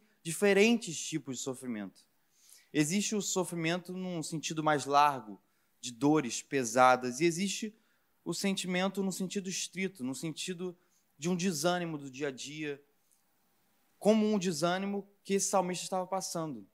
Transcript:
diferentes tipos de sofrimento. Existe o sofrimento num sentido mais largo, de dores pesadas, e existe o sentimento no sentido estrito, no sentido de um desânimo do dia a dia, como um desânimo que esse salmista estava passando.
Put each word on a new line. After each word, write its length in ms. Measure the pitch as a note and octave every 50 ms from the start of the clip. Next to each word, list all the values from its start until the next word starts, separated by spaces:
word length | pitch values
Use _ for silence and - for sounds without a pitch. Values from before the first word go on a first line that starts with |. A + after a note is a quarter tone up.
| _ _ _ _ -
diferentes 760 | E3 D#3+ - G#3 G3+ G3 G3 G#3 A3+ A#3+ A#3 - F3+ D3+
tipos 420 | - - - D#3+ D#3 - - B2+ A#2+
de 40 | -
sofrimento. 640 | C#3 B2+ B2 C3 B2 A2+ G#2+ G2+ F#2 - _ _ _ _ _ _ _ _ _ _ - - - _ _ -
Existe 440 | D3+ D3+ D3 F3 G#3 G3 - A3
o 40 | G3+
sofrimento 720 | F3+ - - F#3 F3+ - F3 E3+ D#3+ D#3+ E3+ F3+ F3 - F#3
num 300 | F#3 F#3 F3+ F3 E3 D3
sentido 400 | - E3+ D#3 - - E3 D#3 D3+
mais 240 | D#3 D3+ C#3+ B2
largo, 560 | C#3 C#3+ C#3+ D3 D3 C#3 B2+ G#2+ G#2+ G2 - _ _ _ _ _ _ _ _
de 100 | - B2
dores 520 | A#2+ A2+ C3 C#3+ D3+ D#3 B2+ A#2 - - -
pesadas, 760 | - - C3+ B2 A2 G#2+ B2+ B2+ B2+ B2+ A#2+ B2 B2+ A#2+ B2+
e 60 | E3
existe 500 | E3+ E3 E3 G3 G3 F#3+ - A3+ G#3+ - _ _ _ _ _ _ _ _ _ -
o 80 | E3 E3+
sentimento 680 | - - G3 F#3+ F#3+ - F3 F3+ F3+ F#3 G3 F#3+ G3+ F#3+
no 80 | F#3+
sentido 380 | F3 - F#3+ F3 - G#3 F3+ F#3+
estrito, 560 | E3+ - - - - F3+ F#3+ F3+ F#3+ - B2
no 100 | B2+ C3+
sentido 640 | C3 - D#3+ D3+ - - - F#3 E3+ F#3 F3+ F3 _ _ _ _ _ _ _ _ -
de 100 | C#3 F3
um 80 | F#3
desânimo 640 | E3+ E3+ G3 E3+ C#3+ D3 F3 F3 F3+ F3 E3 D#3+ D3
do 120 | C#3 C#3
dia 180 | B2+ C3 D3+ C#3+
a 20 |
dia, 520 | C3 A#2 - C3 D3 D#3 D#3 D3 C#3+ C3+ _ _ _ _ _ _ _ _ _ _ _ _ _ _ _ _ _ _ _ _ _ _ _ -
como 280 | - F#3+ A3 A3 G#3+
um 120 | G#3+ G#3+ G3
desânimo 680 | F3 F#3+ E3+ C#3 D#3+ E3+ F3+ F#3+ G3 G3+ G3+ G3+ G3 - _ _ -
que 100 | - G3
esse 140 | G3 G3 -
salmista 360 | - F#3+ F3+ F3+ F3+ E3+ -
estava 220 | - G3 F#3 F#3
passando. 640 | - F#3+ F#3+ E3+ - - F3 D#3+ D#3 C3+ G#2+ G2 -